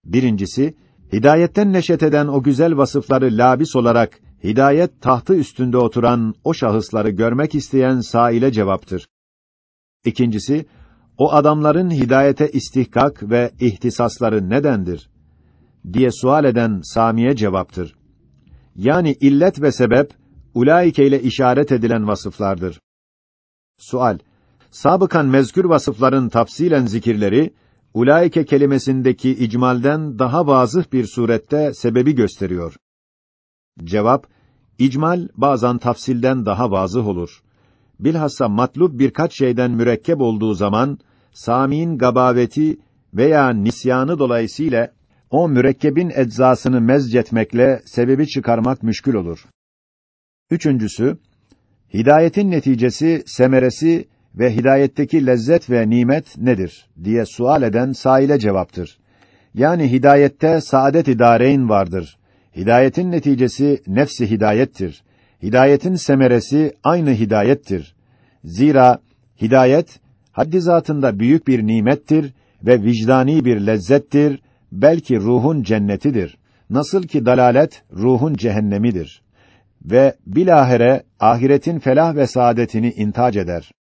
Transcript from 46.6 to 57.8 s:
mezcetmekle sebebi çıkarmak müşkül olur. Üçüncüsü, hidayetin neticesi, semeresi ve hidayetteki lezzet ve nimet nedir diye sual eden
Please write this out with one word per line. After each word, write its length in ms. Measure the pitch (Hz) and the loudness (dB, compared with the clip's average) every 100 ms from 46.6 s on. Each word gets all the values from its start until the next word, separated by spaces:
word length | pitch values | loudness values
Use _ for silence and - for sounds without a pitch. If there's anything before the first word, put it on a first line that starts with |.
| 127 127 | 0 0
mezcetmekle 1000 | 117 139 127 120 110 113 110 120 135 127 | 2 0 0 -2 0 -2 -2 2 2 0
sebebi 420 | - - 123 135 151 | -4 -2 0 0 -2
çıkarmak 560 | 139 120 113 120 131 | -4 -2 -2 -2 -4
müşkül 320 | 113 104 139 | -6 -4 -4
olur. 320 | 113 85 82 _ _ _ _ _ _ _ _ _ _ - | -4 -4 -10 _ _ _ _ _ _ _ _ _ _ -6
Üçüncüsü, 640 | 165 151 131 107 - 127 - _ _ _ _ _ _ _ | -2 0 -2 -4 -4 -4 -4 _ _ _ _ _ _ _
hidayetin 560 | 98 120 151 165 202 202 | -2 4 4 4 0 -2
neticesi, 720 | 165 135 120 123 - 160 160 - | 0 0 0 -2 0 -2 -2 -4
semeresi 840 | - 127 131 127 - 160 165 - _ _ | 0 2 2 0 0 -2 -2 -4 _ _
ve 220 | 92 123 113 | -4 -2 0
hidayetteki 680 | 123 139 135 - 147 165 131 | 2 2 2 -2 -2 0 0
lezzet 440 | 123 113 165 - | 0 0 0 0
ve 200 | 120 110 | -2 0
nimet 480 | 120 120 151 - 69 | 0 0 -2 -6 -6
nedir 480 | 120 104 87 - _ - | -2 -2 -4 -10 _ -12
diye 200 | 90 117 | -4 -2
sual 380 | 104 - 123 151 | -4 -2 0 0
eden 300 | 117 110 | 0 -2